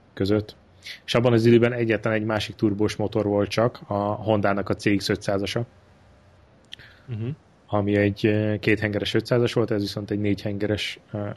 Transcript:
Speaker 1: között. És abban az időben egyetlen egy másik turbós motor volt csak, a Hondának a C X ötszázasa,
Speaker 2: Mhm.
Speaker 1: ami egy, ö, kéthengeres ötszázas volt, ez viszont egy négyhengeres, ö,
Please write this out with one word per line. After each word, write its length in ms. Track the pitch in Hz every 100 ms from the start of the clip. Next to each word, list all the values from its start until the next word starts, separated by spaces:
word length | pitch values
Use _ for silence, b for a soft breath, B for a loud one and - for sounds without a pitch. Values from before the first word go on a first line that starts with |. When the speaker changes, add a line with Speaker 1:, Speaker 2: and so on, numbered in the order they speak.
| _
Speaker 1:
között. 420 | - 98 107 104 - _ B B B
És 100 | -
abban 180 | 123 123
az 120 | 117 117
időben 260 | 117 120
egyetlen 400 | 120 117 107 113
egy 120 | 110
másik 300 | 107 110 -
turbós 420 | - 110 101 107 -
motor 280 | 104 110
volt 240 | 104 101 101
csak, 320 | - 117 - -
a 80 |
Hondának 720 | 101 101 107 107 110 101 101 98
a 60 |
C 220 | 98 - 101
X 120 | -
ötszázasa, 580 | 98 - 101 98 - 120 - _ _ _ _ _ _ _ _ _ - B B -
Speaker 2:
Mhm. 220 | 110 113 151 _ _ -
Speaker 1:
ami 300 | 104 101 104
egy, 300 | 104 101 110
ö, 280 | 104 107 107
kéthengeres 560 | 110 107 107 104 -
ötszázas 380 | 113 110 123 120
volt, 180 | - 110
ez 100 | 110
viszont 300 | 101 107 101
egy 100 | 104
négyhengeres, 800 | 104 101 107 101 104 104 - - -
ö, 160 | 107 104